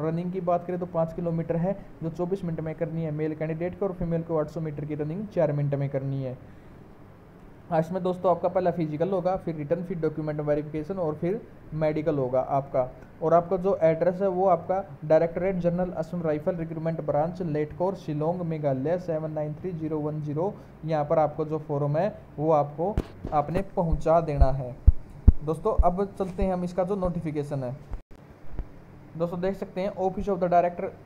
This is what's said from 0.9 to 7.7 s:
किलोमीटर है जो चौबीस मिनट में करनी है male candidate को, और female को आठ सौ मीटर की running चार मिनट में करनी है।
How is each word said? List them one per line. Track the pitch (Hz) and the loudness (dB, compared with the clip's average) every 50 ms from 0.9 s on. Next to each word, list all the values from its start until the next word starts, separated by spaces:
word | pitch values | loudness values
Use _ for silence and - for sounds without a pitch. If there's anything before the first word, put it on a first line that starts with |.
| - 165 165 165 - | -2 -2 -2 -2 -2
किलोमीटर | - 175 170 165 165 165 165 165 | -4 -4 -2 -2 -2 -2 -2 0
है | 165 165 190 202 202 - - - - 156 | 0 0 0 -2 -4 -6 -14 -12 -10 -8
जो | 165 | -6
चौबीस | 165 165 180 175 190 196 185 | -4 -4 -2 -2 -2 -2 -4
मिनट | 170 165 165 | -4 -6 -4
में | 160 160 156 | -6 -6 -6
करनी | 156 170 156 160 160 165 | -4 -4 -4 -2 -4 -4
है | 156 | -2
male | 151 151 156 156 156 | -2 -2 -2 -2 -2
candidate | 156 156 156 160 160 170 180 180 - | -2 -4 -4 -2 -2 -4 -4 -4 -2
को, | 208 | -2
और | 196 180 | -2 -2
female | 180 175 165 165 165 165 | -2 -2 0 0 -2 0
को | 165 165 156 | 0 0 0
आठ | 151 151 | 0 -2
सौ | - 175 | -4 -6
मीटर | 160 160 147 143 147 | -6 -6 -6 -6 -6
की | 151 151 | -6 -4
running | 147 151 151 160 190 220 | -4 -4 -4 -4 -6 -6
चार | 202 - 180 165 147 147 | -4 0 2 2 2 2
मिनट | 147 143 143 147 | 2 0 0 0
में | 139 139 139 | 0 0 -2
करनी | 143 135 135 139 139 135 135 | -2 -2 -2 -2 -2 -4 -4
है। | 127 123 - - - - - - - - - - - - - - - - - - - - - - - - - - - | -6 -8 -10 -12 -18 -20 -20 -20 -20 -20 -20 -20 -20 -20 -20 -20 -20 -20 -20 -20 -20 -20 -20 -20 -20 -20 -20 -6 0